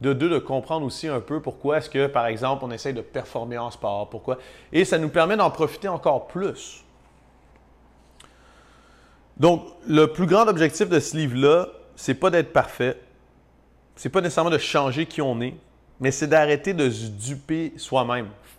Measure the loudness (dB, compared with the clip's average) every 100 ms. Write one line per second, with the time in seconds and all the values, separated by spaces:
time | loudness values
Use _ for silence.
0 | -2 0 2 0 -2 -4 -4 -4 -6 -6
1 | -6 -6 -4 -6 -6 -6 -2 -2 0 0
2 | 0 0 0 -2 -2 -4 -6 -8 -8 -8
3 | -8 -10 -8 -8 -8 -8 -8 -6 -4 -4
4 | -6 -8 -6 -6 -8 -20 -2 0 2 2
5 | 0 2 2 4 2 0 -4 -4 -6 -2
6 | 0 0 -2 -6 -6 -6 -14 -20 _ _
7 | _ _ _ _ _ _ _ _ _ _
8 | _ _ -20 _ _ _ _ _ _ _
9 | _ _ _ 2 4 4 -2 -14 0 4
10 | 4 2 2 4 4 4 2 2 2 2
11 | 0 -2 -2 2 6 6 2 -8 -20 -8
12 | -4 0 2 2 2 0 0 -2 -2 -4
13 | -10 _ _ _ _ _ _ _ _ -12
14 | -4 -2 0 0 2 2 2 0 2 0
15 | -4 -2 -2 -2 -4 -8 _ _ _ -4
16 | -2 0 2 4 4 2 0 0 0 -2
17 | -8 -10 -10 -10 -6 -4 -6 -10 -4 -2
18 | 0 -4 -6 -14 -20